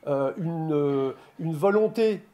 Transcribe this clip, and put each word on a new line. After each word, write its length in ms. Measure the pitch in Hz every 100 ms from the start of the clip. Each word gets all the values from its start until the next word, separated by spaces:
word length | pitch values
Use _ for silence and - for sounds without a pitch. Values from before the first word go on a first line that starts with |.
| 143
euh, 240 | 139 139 196
une, 360 | 165 165 160
euh, 420 | 147 143 139 135 - - -
une 140 | 165
volonté 680 | 156 196 208 214 220 220 202 -